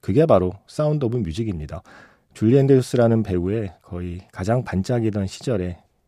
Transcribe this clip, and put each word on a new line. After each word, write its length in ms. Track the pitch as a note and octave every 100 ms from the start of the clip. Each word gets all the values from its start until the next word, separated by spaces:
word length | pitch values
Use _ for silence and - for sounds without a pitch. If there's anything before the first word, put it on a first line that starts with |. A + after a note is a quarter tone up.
그게 240 | - G#2 D#3+
바로 260 | G2+ F2+ F#2+ _
사운드 380 | - D3+ D3+ B2
오브 120 | B2
뮤직입니다. 640 | F2 D#2+ A2+ E2+ D2 D2+ - - - _ _
줄리 240 | - A2 C#3
앤드루스라는 640 | C#3 C3 B2 B2 A#2 A2+
배우의 500 | G#2 F2+ F2 A2 G2+ -
거의 460 | _ F2 F2+ F2 -
가장 320 | - F#2 B2
반짝이던 640 | - F2+ F#2+ A#2+ A2+ G#2 G2
시절의 500 | - - G#2+ F2+ F2 _ _